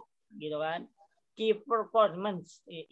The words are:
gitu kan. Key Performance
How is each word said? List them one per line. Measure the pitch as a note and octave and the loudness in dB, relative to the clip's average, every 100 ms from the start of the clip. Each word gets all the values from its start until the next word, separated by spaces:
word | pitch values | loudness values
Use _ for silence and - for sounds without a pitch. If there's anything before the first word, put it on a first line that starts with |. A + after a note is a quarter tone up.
| - _ _ C#3 | -2 _ _ -12
gitu | D3+ D3+ | -6 -4
kan. | D#3 E3+ - _ _ _ _ | -2 -4 -8 _ _ _ _
Key | - A3 G#3+ | -2 0 0
Performance | - A3+ G#3+ A3+ G#3 E3+ G#3 F#3 - - - E3+ D#3 | 0 -2 2 4 4 2 -4 -4 -8 -18 -16 -14 -4